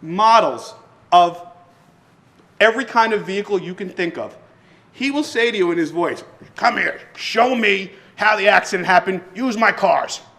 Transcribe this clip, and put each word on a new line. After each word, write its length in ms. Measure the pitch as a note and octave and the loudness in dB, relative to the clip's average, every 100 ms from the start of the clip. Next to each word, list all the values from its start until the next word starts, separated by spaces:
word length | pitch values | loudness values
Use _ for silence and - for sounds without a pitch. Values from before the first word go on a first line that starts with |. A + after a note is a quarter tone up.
models 720 | D#3+ F3+ G#3+ A3+ D#3+ A#2+ - - - _ _ | -8 0 6 6 4 -2 -12 -20 -20 _ _
of 340 | F3 F3 E3+ - - _ _ _ _ _ _ _ _ _ _ | 4 4 0 -18 -20 _ _ _ _ _ _ _ _ _ _
every 240 | G#3+ A3+ | 0 2
kind 280 | B3+ A#3+ A3+ | -4 0 0
of 140 | G#3+ E3+ | 0 -4
vehicle 340 | G3 G3+ G3+ | -8 -4 -4
you 140 | E3 | -6
can 140 | F3+ F#3+ | -12 -12
think 300 | - F3 D3+ | -6 -6 -6
of. 180 | G#2 - - _ _ _ _ | -12 -14 -20 _ _ _ _
He 180 | - C4 | -8 -6
will 140 | C#4+ | -4
say 260 | D4+ - A#3 | -4 -2 -2
to 60 | G#3+ | 0
you 140 | F3 | 0
in 60 | E3+ | 0
his 120 | D#3 | -2
voice, 320 | D#3 E3+ A#2+ - - - - | -2 -4 -4 -12 -20 -20 -2
Come 200 | A#3 A#3 | -2 0
here, 240 | E3+ - - - | -4 -6 -14 -14
show 380 | - A3 A#3+ | -6 2 2
me 380 | B3+ G#3+ G3 F#3+ - - - | 2 0 0 -4 -14 -20 -2
how 200 | G#3 G#3+ | 0 2
the 120 | G3 | 4
accident 380 | G3 - F#3+ F3 | 2 2 -6 2
happened, 360 | F3+ F3+ F#3+ - | 2 2 -6 -8
use 220 | G3 B3+ G#3+ | -8 -6 0
my 160 | A3 | 0
cars. 480 | G3 F#3+ C#3+ - - - | 2 2 0 -2 -10 -16